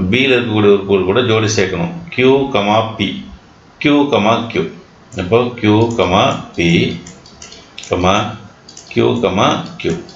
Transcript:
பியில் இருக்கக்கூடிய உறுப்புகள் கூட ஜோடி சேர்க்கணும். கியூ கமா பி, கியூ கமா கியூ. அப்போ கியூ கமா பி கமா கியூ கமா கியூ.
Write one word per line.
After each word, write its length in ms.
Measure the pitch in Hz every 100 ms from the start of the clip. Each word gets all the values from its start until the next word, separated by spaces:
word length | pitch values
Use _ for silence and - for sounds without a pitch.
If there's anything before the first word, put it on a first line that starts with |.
| 92
பியில் 240 | 123 135
இருக்கக்கூடிய 380 | 123 110 107 101
உறுப்புகள் 320 | 101 95 98
கூட 180 | 90 110
ஜோடி 260 | 123 110 104
சேர்க்கணும். 440 | 110 92 87 85 - -
கியூ 400 | - 127 139 135
கமா 440 | 104 101 110 110 -
பி, 280 | 98 - - - - - - -
கியூ 300 | 147 143 139
கமா 380 | 101 104 117 -
கியூ. 160 | 85 85 - - - - 92
அப்போ 260 | 90 113 120 -
கியூ 340 | 107 107 113 -
கமா 260 | 90 95 135 - - -
பி 440 | 85 85 - - - - - - - - - - -
கமா 260 | 90 90 104 107 - - - - - -
கியூ 300 | 117 117 123
கமா 260 | 95 95 135 - - -
கியூ. 160 | - - -